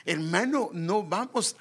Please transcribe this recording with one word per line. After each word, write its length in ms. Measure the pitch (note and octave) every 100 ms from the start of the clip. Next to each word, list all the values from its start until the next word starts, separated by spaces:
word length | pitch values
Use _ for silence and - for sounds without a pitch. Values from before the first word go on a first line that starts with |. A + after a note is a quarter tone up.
| -
hermano, 640 | D#3+ D#3+ F3 B3+ C#4+ A3+
no 300 | F3 E3 G#3+
vamos 520 | E3+ F3+ B3+ B3 - -